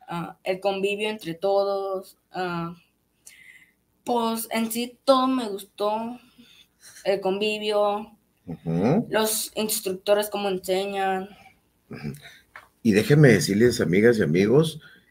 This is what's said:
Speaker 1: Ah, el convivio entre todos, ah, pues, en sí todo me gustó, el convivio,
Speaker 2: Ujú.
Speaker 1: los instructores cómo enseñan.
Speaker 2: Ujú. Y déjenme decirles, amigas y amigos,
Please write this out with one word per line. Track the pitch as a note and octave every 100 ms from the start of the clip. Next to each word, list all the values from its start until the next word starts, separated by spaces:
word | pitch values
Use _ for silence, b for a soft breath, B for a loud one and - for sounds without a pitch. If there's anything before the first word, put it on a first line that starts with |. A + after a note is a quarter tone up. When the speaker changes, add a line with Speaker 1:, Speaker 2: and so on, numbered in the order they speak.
| -
Speaker 1:
Ah, | E3+ E3 -
el | - F#3
convivio | G3 G3 G3 G3+ G#3
entre | G#3+ E3
todos, | E3 G3 G3 G3 G3 G3 F#3+ G3 - _
ah, | - F3+ E3+ E3+ F3 _ _ _ _ - b b b b b _ _ -
pues, | A#3+ A3+ A3+ A3+
en | A3+ A3+
sí | A#3 B3 -
todo | - C4+ C4
me | C4 A3+
gustó, | G3 - - G#3 G#3+ A#3 A#3+ b b A#3 b b _ B B
el | - G3
convivio, | G3 G3 G#3+ G#3+ G#3+ G#3 G#3 G#3 A3 - _ _ -
Speaker 2:
Ujú. | E2 E2 E2 G#2 F3+ -
Speaker 1:
los | G#3 A3 - - -
instructores | G#3+ - F#3+ F#3+ - G#3 G#3
cómo | G#3 G3+
enseñan. | F#3 F#3+ F#3 G3 G3 F#3+ F#3+ G3 b b b _ _ -
Speaker 2:
Ujú. | - D3 - B B B - - _
Y | A#2
déjenme | G2+ G#2+ D3 C#3+
decirles, | G#2 D#2 G2 A#2+ A2+
amigas | E2+ F2+ A2+ A2+
y |
amigos, | E2+ E2 G2+ C3 D#3+ - B B B